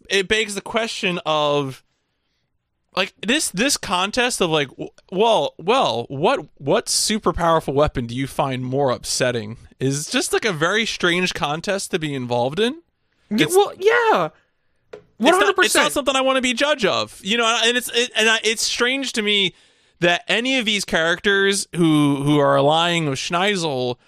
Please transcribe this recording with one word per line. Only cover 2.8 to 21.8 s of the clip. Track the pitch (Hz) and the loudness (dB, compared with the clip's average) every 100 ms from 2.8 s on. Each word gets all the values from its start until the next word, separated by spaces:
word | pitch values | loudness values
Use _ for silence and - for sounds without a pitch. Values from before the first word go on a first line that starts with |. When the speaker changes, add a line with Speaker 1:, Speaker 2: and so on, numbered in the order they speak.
| _ - | _ -6
Speaker 1:
like, | 196 - 196 | -6 -4 -2
this, | 285 - | 0 0
this | 175 277 - | -2 0 -2
contest | - 180 196 247 247 - | -2 -2 0 0 0 0
of, | 175 | 0
like, | 160 135 | 0 -2
w-, | - - _ - | -6 -14 _ -6
well, | 185 226 190 139 - | 0 2 2 0 -4
well, | 170 262 156 117 117 | 0 2 2 0 -4
what, | 139 196 269 147 - | -2 0 0 -4 -8
what | 143 202 - | -2 0 0
super | - - 214 185 | -2 0 0 -2
powerful | 160 170 165 - | 0 2 2 2
weapon | 135 151 135 117 | 2 2 0 -6
do | |
you | 123 135 | -6 -4
find | - 139 127 | -2 -2 -4
more | 127 135 139 | -4 0 0
upsetting | 113 - - 127 120 104 113 - - | -2 -4 -2 -2 -2 -6 -12 -16 -4
is | 131 143 - | -2 -2 -2
just, | 254 - | -4 -2
like, | 392 | -2
a | 226 | -2
very | 151 170 214 220 | 0 0 0 -2
strange | - 180 175 180 | -2 0 0 -2
contest | - 151 160 202 190 - | -2 -4 -4 -4 -4 -4
to | 180 | -4
be | 156 | -4
involved | 139 120 120 127 170 | -6 -2 -2 -2 0
in. | 240 330 _ _ _ _ - | -2 -4 _ _ _ _ -4
Speaker 2:
Yeah, | 214 311 | 0 2
Speaker 1:
It's | 370 | 4
Speaker 2:
well, | 403 - | 2 2
yeah. | 403 480 453 214 156 - _ _ _ _ _ | 2 4 4 2 0 -6 _ _ _ _ _
Speaker 1:
it's | |
not, | |
it's | - _ - | -20 _ 0
not | 262 | 4
Speaker 2:
One | |
hundred | 370 403 381 | 4 4 2
percent. | 349 311 302 | 2 2 0
Speaker 1:
something | 302 269 269 | 0 0 0
I | |
wanna | 262 262 | 2 2
be | 254 | 0
judge | 233 294 294 | 0 0 2
of, | 185 113 107 - | 0 0 -2 -6
you | 190 233 | -4 0
know, | 226 233 | 0 2
and | 226 247 | 2 0
it's, | - | -2
it, | 240 247 220 | -2 -2 2
and | 226 | 2
I, | 226 | 2
it's | 220 226 | 0 -2
strange | - - 240 277 254 | -2 -2 -2 -2 -4
to | 233 | -2
me | 208 202 185 - _ _ _ - | 0 2 0 -4 _ _ _ -2
that | 175 170 - | 0 0 0
any | 202 262 269 | -2 0 0
of | |
these | 220 208 | 0 -2
characters | - 175 165 175 208 196 196 196 - | -2 0 0 0 0 2 2 0 -4
who, | 160 | 0